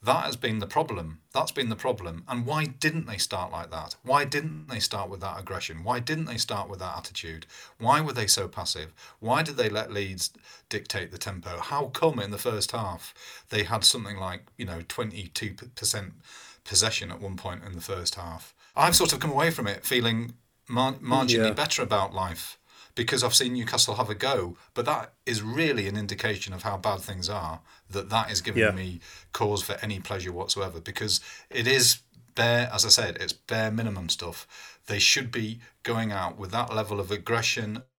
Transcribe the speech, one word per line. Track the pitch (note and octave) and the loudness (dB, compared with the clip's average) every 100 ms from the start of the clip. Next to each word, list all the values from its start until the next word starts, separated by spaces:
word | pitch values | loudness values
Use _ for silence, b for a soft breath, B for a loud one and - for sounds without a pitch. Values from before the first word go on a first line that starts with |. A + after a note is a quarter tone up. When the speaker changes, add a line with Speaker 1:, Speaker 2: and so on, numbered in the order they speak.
Speaker 1:
that | A2 D#3 C#3+ | 4 2 2
has | C#3+ | -2
been | A#2+ A2 | -2 -2
the | F#2+ | 0
problem. | D3 D#3 G2+ D#2+ D#2+ _ | 0 0 -2 -6 -10 _
That's | C3 D#3 | -2 -2
been | - B2 | -2 -4
the | A2 | -2
problem. | - - F2 E2 - | -2 -2 -4 -10 -6
And | B2 A#2+ | -4 -2
why | D3+ D3+ | -2 -2
didn't | - D#3 D3+ D#3 | 0 0 0 -6
they | A2 | -4
start | - F#2+ F2+ | -4 -2 -4
like | E2 E2+ | -6 -8
that? | D#2+ D#2 - | -10 -10 -12
Why | B2 C3+ C#3+ | 4 4 4
didn't | C#3+ D#3 D#3 D3+ | 0 -4 -8 -8
they | A#2 | -4
start | - G#2+ F#2+ | -4 -4 -6
with | F#2+ | -6
that | G2 E2+ | -6 -8
aggression? | G2 F#2+ - E2 F2+ | -6 -6 -6 -8 -2
Why | B2 | -2
didn't | A#2+ D#3 D#3+ | -2 -4 -4
they | A#2 | -4
start | - G#2 F#2+ | -4 -4 -6
with | G2 | -6
that | F#2 D2+ | -8 -8
attitude? | - - E2+ D#2+ - B B B | -10 -10 -10 -12 -14 B B B
Why | A2+ D3 | 4 4
were | D#3 | 4
they | B2 G#2 | 0 2
so | - F#2+ | 2 2
passive? | - F2 - D#2 - B B | -4 -4 -4 -6 -12 B B
Why | A2 C3+ | 2 2
did | D#3+ C#3+ | 2 2
they | A2 | 2
let | G#2+ A2 | 2 -2
Leeds | G#2 G2 F#2+ - - B B _ | -4 -4 -4 -6 -6 B B _
dictate | G#2+ - G2+ E2+ | -8 -4 -6 -6
the | F2 | -8
tempo? | - F#2 F#2 E2+ | -8 -8 -8 -8
How | - C#3+ C3+ | -4 -2 -2
come | - D#3+ B2+ | 4 4 4
in | G2+ | -4
the | G#2 | -2
first | B2 G#2+ F#2+ | -2 0 -2
half | A#2+ G#2 E2+ - - B B B | -2 -4 -6 -12 -18 B B B
they | G#2+ | 0
had | G#2 A2+ - | 2 6 6
something | B2 G2+ G2 | 6 -2 -4
like, | F#2+ F2+ - _ | -4 -6 -12 _
you | G#2+ | -8
know, | E2+ E2+ | -8 -8
twenty-two | - A2 G#2 F2+ - G#2+ - B2+ - | -4 -4 -6 -8 -6 -6 -8 -14 -4
percent | A2+ G#2+ G2 - B B B B - | -2 -2 -4 -14 B B B B 0
possession | G2 A2 - F2+ | 2 2 0 -6
at | F#2 | -8
one | G2 F#2 | -8 -8
point | F#2+ F2 | -8 -8
in | G#2 | -10
the | F2+ | -12
first | E2+ F#2+ E2+ - | -6 -4 -4 -4
half? | E2+ D#2+ - _ b - | -8 -10 -12 _ b 4
I've | D3+ E3+ | 6 6
sort | E3+ | 6
of | - | 2
come | D#3+ | 2
away | C#3 E3 | 4 4
from | E3 A2 | 2 -2
it | G2+ - | -2 2
feeling | B2+ A#2 A2+ A#2+ - _ _ _ | 2 4 0 -2 -10 _ _ _
mar-, | B2 C3 C3 | 0 0 0
marginally | A#2+ B2+ B2+ A#2 A2 | 2 4 6 6 4
Speaker 2:
Yeah. | |
Speaker 1:
better | G#2+ D3+ - | 4 0 0
about | A#2 G#2 F#2+ | 2 2 2
life | F#2+ F#2 E2+ - - B B B | -2 -4 -4 -10 -14 B B B
because | - A#2+ C3 | -2 0 2
I've | B2 | 6
seen | A#2+ B2+ | 6 6
Newcastle | B2 A#2 A#2+ - G#2 | 0 0 2 2 4
have | G#2 | 0
a | G#2 | 0
go, | C3 C3 F2+ F2 B | 2 2 0 -8 B
but | - | -2
that | A#2+ D3 A2 _ - | 0 0 -2 _ -2
is | A2+ | -2
really | G#2+ B2+ E3 B2 G2+ | 0 2 2 2 0
an | G2+ | -2
indication | G2+ G2+ A2+ G2+ - | -4 -2 0 0 -4
of | F#2 | -6
how | A2 G2 | -4 0
bad | G#2+ F#2+ | 0 -2
things | - F#2 F#2 | -4 -6 -4
are, | G2+ D#2+ D#2+ b b b | -4 -4 -8 b b b
that | G2+ G2 | -6 2
that | A2 A2 | 2 2
is | G#2 | -2
giving | G#2 A2 | 0 4
Speaker 2:
Yeah. | G#2+ | 4
Speaker 1:
me | F#2+ F#2 F2+ B B B | 4 -4 -8 B B B
cause | - G#2 G#2 | -2 0 2
for | - G2+ | -2 -4
any | A2 G2 | -4 -6
pleasure | F2+ G2 F2+ | -4 -6 -4
whatsoever, | F2 F#2 - F#2+ E2 | -6 -4 -2 -2 -6
because | D#2+ - G#2+ F#2+ B B B | -8 -6 0 0 B B B
it | B2 A#2 | -2 4
is | C3+ A2+ - _ - - - | 6 6 4 _ -20 -10 2
bare, | A#2 A#2+ A#2+ | 4 4 2
as | G#2+ G#2+ | 2 6
I | |
said, | - G#2 E2+ | 6 4 -2
it's | F#2 | -6
bare | - - A2+ A2 | -6 -2 0 2
minimum | A2 A2+ G2 F2 | 0 -2 -4 -4
stuff. | - E2+ E2 - B B B - | -4 -4 -8 -14 B B B -4
They | - | 4
should | - - B2 | 6 4 2
be | A#2+ A2 A#2 B B | -2 -4 -6 B B
going | - A2+ A2 | -2 0 0
out | G2+ F2 - | 0 -2 -4
with | F#2+ | -4
that | G#2+ A#2 A2 | -2 0 0
level | G#2 G#2 | 0 -2
of | F#2 | -2
aggression | G2+ F2 A#2 A#2 - G#2+ G#2+ - | -2 2 2 2 0 -2 -6 -12